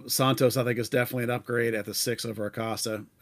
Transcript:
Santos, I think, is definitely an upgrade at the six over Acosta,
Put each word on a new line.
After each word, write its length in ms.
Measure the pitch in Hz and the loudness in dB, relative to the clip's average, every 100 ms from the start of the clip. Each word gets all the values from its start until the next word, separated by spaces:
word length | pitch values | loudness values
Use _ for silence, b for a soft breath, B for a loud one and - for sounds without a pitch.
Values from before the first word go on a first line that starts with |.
| - | -2
Santos, 500 | - 131 127 127 131 | 2 4 6 4 4
I 60 | |
think, 140 | 120 117 | 0 0
is 120 | 113 | 0
definitely 340 | 127 120 127 | 0 0 -2
an 80 | 120 | -2
upgrade 420 | 123 - 120 117 | -4 -2 0 0
at 120 | 110 104 | 0 -2
the 80 | 101 | -2
six 280 | - 113 | -2 -2
over 220 | 117 107 104 | -4 -4 -6
Acosta, 600 | - 113 107 117 107 104 _ | -4 -4 -4 -4 -4 -8 _